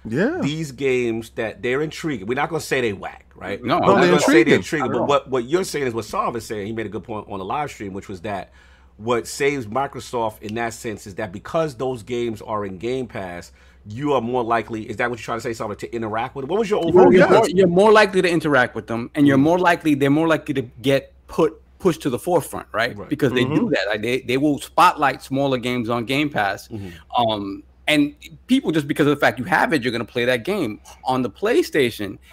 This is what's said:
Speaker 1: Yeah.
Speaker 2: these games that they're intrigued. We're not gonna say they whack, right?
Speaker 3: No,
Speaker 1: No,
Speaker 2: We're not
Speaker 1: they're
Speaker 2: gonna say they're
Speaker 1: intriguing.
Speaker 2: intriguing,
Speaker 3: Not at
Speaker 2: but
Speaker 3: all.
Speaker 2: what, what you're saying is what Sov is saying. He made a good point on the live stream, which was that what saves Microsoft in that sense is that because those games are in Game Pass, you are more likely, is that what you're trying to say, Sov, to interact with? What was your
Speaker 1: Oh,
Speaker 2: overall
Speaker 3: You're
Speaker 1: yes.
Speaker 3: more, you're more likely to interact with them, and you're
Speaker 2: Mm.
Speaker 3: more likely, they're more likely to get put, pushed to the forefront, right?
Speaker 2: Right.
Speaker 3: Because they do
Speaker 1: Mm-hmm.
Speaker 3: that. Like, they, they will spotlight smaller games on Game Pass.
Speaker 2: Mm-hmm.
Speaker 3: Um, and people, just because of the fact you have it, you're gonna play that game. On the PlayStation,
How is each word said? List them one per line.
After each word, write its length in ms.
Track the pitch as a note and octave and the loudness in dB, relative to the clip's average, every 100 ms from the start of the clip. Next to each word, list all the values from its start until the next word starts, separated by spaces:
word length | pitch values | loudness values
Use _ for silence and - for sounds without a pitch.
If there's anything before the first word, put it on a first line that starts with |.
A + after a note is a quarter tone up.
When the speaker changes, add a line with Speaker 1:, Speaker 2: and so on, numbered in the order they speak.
| G#2+ | -6
Speaker 1:
Yeah. 320 | A#2+ A3 F4+ | -2 0 0
Speaker 2:
these 300 | F3+ D#3 D#3+ | -4 -4 -8
games 600 | B2+ C3+ B2+ A#2+ A2+ A2+ | -4 0 0 0 -4 -6
that 300 | - A2 - | -8 -8 -6
they're 200 | A#2 C3 | -4 -2
intrigued. 480 | D#3 - E3 B2+ F#2+ | -4 -6 -6 -6 -4
We're 60 | C3 | -4
not 140 | D3+ | -2
gonna 120 | D#3+ | -4
say 180 | - C#3+ | -4 -2
they 140 | A#2+ | -2
whack, 320 | F#2+ D#2 - - - | -4 -10 -14 -20 -16
right? 260 | F#2 G2+ | -10 -8
Speaker 3:
No, 180 | A#2+ E3 | -2 2
Speaker 1:
No, 80 | F3+ | 4
Speaker 2:
We're 60 | G3 | 4
not 60 | |
Speaker 1:
they're 80 | F3+ | 6
Speaker 2:
gonna 100 | F3+ | 4
say 220 | - D#4 | 6 6
they're 120 | E4 - | 6 4
Speaker 1:
intriguing. 0 | |
Speaker 2:
intriguing, 360 | - D#3+ B2 | 2 -4 -2
Speaker 3:
Not 0 | |
at 20 | C#3 | -2
Speaker 2:
but 20 | |
Speaker 3:
all. 60 | C3+ | 2
Speaker 2:
what, 220 | C#3 - | 2 2
what 160 | B2+ A#2+ | -4 0
you're 140 | E3+ F#3+ | -2 -2
saying 220 | D3+ C3+ | -4 -4
is 60 | |
what 120 | A2+ G#2 | -4 -6
Sov 300 | G3 A3+ A#2+ | -4 -4 -6
is 80 | G#2 | -8
saying. 200 | G#2+ G2+ | -8 -6
He 40 | |
made 140 | A2+ G#2+ | -6 -8
a 40 | |
good 140 | G2+ | -10
point 220 | F#2 G#2+ - | -10 -10 -8
on 100 | G2+ | -10
the 60 | F#2 | -6
live 240 | C3+ D3 | -6 -6
stream, 200 | - G2+ | -8 -10
which 160 | F#2+ - | -10 -12
was 140 | F#2+ | -12
that 320 | G#2 G2 - - - _ _ _ | -8 -8 -10 -20 -20 _ _ _
what 320 | A2 A#2+ A2+ | -2 -2 -2
saves 380 | - C#3+ C#3+ A2 | -2 -2 -2 -4
Microsoft 800 | A#2+ C#3 C3+ - B2 A2 - | -4 -4 -8 -8 -4 -4 -6
in 120 | G#2+ A2+ | -10 -6
that 180 | A#2 | -6
sense 320 | A2 A#2+ G#2 - | -6 -10 -10 -12
is 100 | F#2 | -10
that 180 | A2 | -10
because 420 | G2 - E3 D#3+ A#2 | -10 -6 -4 -4 -4
those 280 | C3 B2+ | -6 -6
games 380 | G2+ A#2+ A#2+ G#2+ | -6 -4 -4 -6
are 240 | - G#2+ G2+ | -8 -6 -6
in 120 | F#2+ | -8
Game 280 | A2 C3 A#2 | -6 -4 -6
Pass, 440 | A#2 F#2+ F2 - - - _ G#2 | -8 -10 -10 -14 -20 -20 _ -14
you 280 | G#2+ D3 | -6 0
are 80 | C#3 | 0
more 220 | A#2 B2+ | 0 -2
likely, 400 | A2+ A#2 G#2+ A2 G#2+ | 0 -2 -2 -8 -8
is 60 | G#2+ | -4
that 140 | A#2+ | -4
what 100 | A#2+ | -4
you're 60 | - | -8
trying 140 | A2+ | -8
to 40 | |
say, 80 | A#2+ | -6
Sov, 220 | A2+ A#2 G2 | -6 -8 -8
to 180 | - | -8
interact 420 | A#2 A2 A2 B2+ C#3 | -8 -4 -4 -6 -8
with? 100 | C3 | -4
What 120 | F#3+ | -2
was 120 | G#3+ | 0
your 100 | G3 | 0
Speaker 1:
Oh, 60 | E3+ | 4
Speaker 2:
overall 240 | F3+ F#3 | 8 8
Speaker 3:
You're 80 | F#3 | 8
Speaker 1:
yes. 80 | C4 | 8
Speaker 3:
more, 180 | G#3 A3+ | 6 4
you're 180 | F3+ F#3+ | 4 4
more 240 | F3 G#3+ | 6 8
likely 300 | G#3+ G3+ F#3+ | 8 6 4
to 80 | F3+ | 2
interact 460 | E3 D#3 C#3 A#2+ A#2 | 0 2 4 2 -2
with 120 | G2 | -6
them, 240 | A#2 A#2 | -6 -6
and 140 | - C#3+ | 2 6
you're 100 | C3+ | 6
Speaker 2:
Mm. 40 | |
Speaker 3:
more 180 | C#3+ F3+ | 6 4
likely, 340 | F3+ F3 D#3+ C#3 | 4 2 2 2
they're 140 | C#3 | 4
more 200 | D3 E3 | 4 4
likely 240 | D#3 - | 0 0
to 80 | C3+ A#2+ - | -6 -6 -4
get 300 | C3 C3+ - _ _ | 0 0 0 _ _
put, 340 | - D#3 - _ _ | 0 0 0 _ _
pushed 240 | F#3+ D#3+ | 0 0
to 60 | D3+ | -2
the 80 | A#2 | -4
forefront, 500 | - F3 C3 F#2+ - | 0 0 0 -8 -6
right? 240 | G2+ A#2 G#2 | -2 -2 -4
Speaker 2:
Right. 120 | - | -8
Speaker 3:
Because 220 | - C#3 | 0 0
they 100 | B2 | 2
do 80 | B2+ | 0
Speaker 1:
Mm-hmm. 180 | D3+ A3+ | 0 0
Speaker 3:
that. 160 | B2+ G2 | 0 -2
Like, 120 | G#2+ | -2
they, 200 | A2 B2+ | -2 -4
they 160 | A2+ B2+ | -2 0
will 200 | D3+ C#3 | 0 -2
spotlight 600 | - - F3 D3 C#3+ C3+ | -4 4 4 4 -2 -2
smaller 360 | - C3+ C#3 B2+ | -4 -2 0 0
games 280 | A#2 B2 A2+ | -2 -4 -2
on 160 | A#2+ A2 | -4 -2
Game 240 | C3+ D3+ | -2 -2
Pass. 360 | C#3+ G2+ G2+ - | 0 -2 -4 -10
Speaker 2:
Mm-hmm. 520 | A2+ F#2+ E2+ - A#2+ | -12 -12 -14 -6 -2
Speaker 3:
Um, 420 | A#2 G#2+ G2+ G2 - _ - | 0 -2 -6 -10 -14 _ 0
and 280 | D3+ D3 - - D3+ - | 2 2 -2 -20 -20 0
people, 240 | C4 B3 | 0 2
just 160 | D#3+ C#3+ | -2 -2
because 180 | D3+ C#3+ | 0 2
of 60 | |
the 80 | C#3+ | 4
fact 140 | C3+ A2+ | 2 0
you 80 | G#2+ | -2
have 260 | F3 A#3 | 0 2
it, 120 | D#3 | 0
you're 80 | A#2+ | -2
gonna 120 | A#2 | -4
play 220 | A#2 B2 A#2+ | -6 -2 0
that 180 | B2+ A2+ | 0 -2
game. 340 | G#3 C3 G#2 - - | -4 -4 -6 -14 -12
On 180 | - C3 | -4 -2
the 80 | B2 | -2
PlayStation, 880 | - G#3 F3 - E3 B2 A2 G2+ - - | -4 0 0 0 0 0 -2 -10 -12 -18